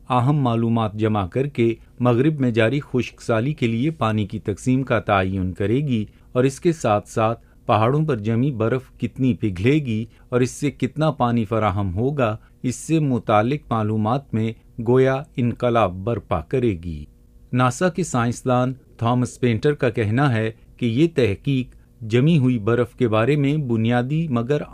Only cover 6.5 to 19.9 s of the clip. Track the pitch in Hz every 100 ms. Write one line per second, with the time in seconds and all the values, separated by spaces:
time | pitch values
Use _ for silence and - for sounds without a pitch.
6.5 | 135 175 160 117 104 - - 110 117 -
7.5 | - - 107 113 147 156 120 104 113 139
8.5 | 113 113 127 - - 117 - 131 95 110
9.5 | 87 113 151 131 107 117 - - 123 127
10.5 | - 147 - 127 - 156 - 123 120 107
11.5 | 110 107 95 98 87 127 147 113 110 -
12.5 | - 131 117 - 160 147 120 - 107 113
13.5 | 147 - 113 107 110 104 135 - 113 113
14.5 | 113 - - 113 127 131 135 - - 120
15.5 | 107 123 117 98 92 98 110 - 90 -
16.5 | 131 120 90 87 76 73 - - - -
17.5 | 127 127 - 185 170 165 123 117 117 131
18.5 | 123 127 127 - - 117 123 120 - 123
19.5 | 107 151 147 127